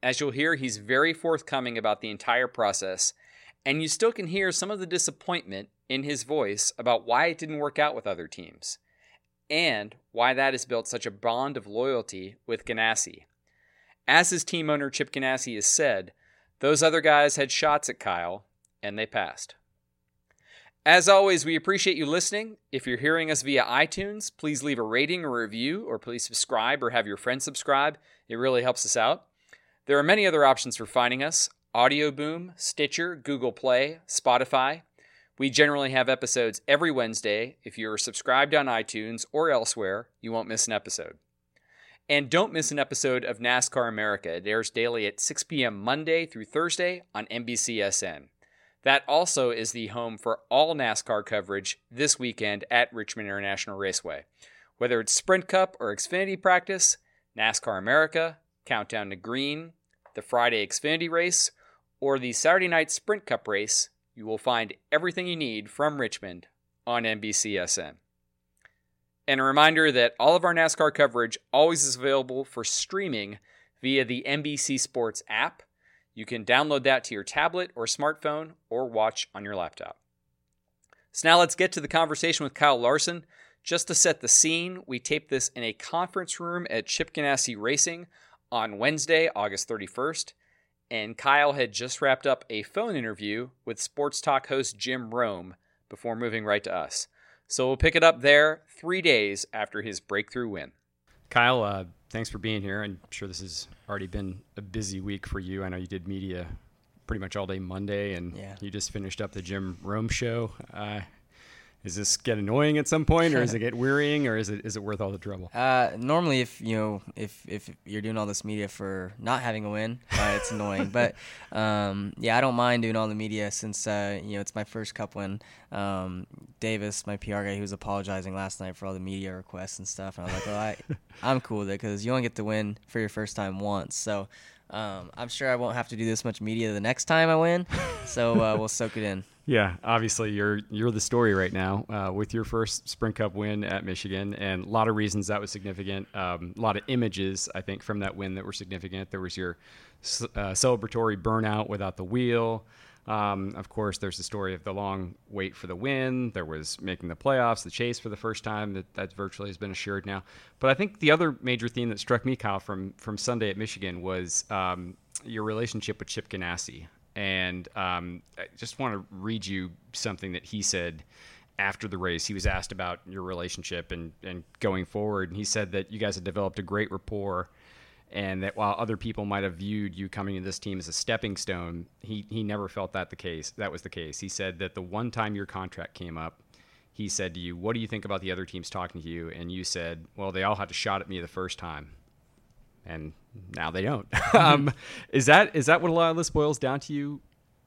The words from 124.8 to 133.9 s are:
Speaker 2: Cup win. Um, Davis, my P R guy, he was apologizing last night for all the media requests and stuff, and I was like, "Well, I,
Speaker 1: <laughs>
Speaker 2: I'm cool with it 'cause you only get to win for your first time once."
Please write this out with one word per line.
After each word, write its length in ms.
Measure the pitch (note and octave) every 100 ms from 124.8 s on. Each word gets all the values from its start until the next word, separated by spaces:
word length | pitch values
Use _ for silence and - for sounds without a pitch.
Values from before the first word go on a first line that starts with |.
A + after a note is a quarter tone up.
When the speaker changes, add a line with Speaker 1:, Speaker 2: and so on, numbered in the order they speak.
| G#2+
Speaker 2:
Cup 220 | - G#2 -
win. 260 | G2 G2+ - - -
Um, 560 | F#2+ G2 F#2+ F#2 F2+ - - - _
Davis, 480 | A2 A2 G#2 G2+ -
my 80 | G2+
P 160 | -
R 140 | G2+ G2+
guy, 100 | G2+
he 60 |
was 100 | G2+
apologizing 640 | G2 A2 G2+ G2 F#2+ F#2 F#2+
last 240 | F#2+ -
night 160 | F#2+ F2+
for 100 | G2
all 80 |
the 60 | F#2+
media 340 | F#2+ F#2+ F#2+
requests 460 | F#2 F#2 F#2 F#2+ -
and 80 | F#2+
stuff, 300 | - F#2+ -
and 100 | F2
I 60 |
was 0 | F#2
like, 100 | -
"Well, 120 | G#2
I, 160 | G#2+ G#2 - C#3+ _ -
Speaker 1:
<laughs> 0 |
Speaker 2:
I'm 160 | A#2+ C3
cool 200 | - G#2+
with 100 | G2+
it 80 | G2
'cause 260 | A2 G2+
you 80 | A2
only 120 | C3
get 120 | A#2+ A#2
to 80 |
win 340 | G#2+ G#2+ G#2+ G#2 _
for 120 | A#2
your 80 | G#2+
first 300 | - G#2+ -
time 200 | G2 F#2+
once." 380 | G2+ G2+ D#2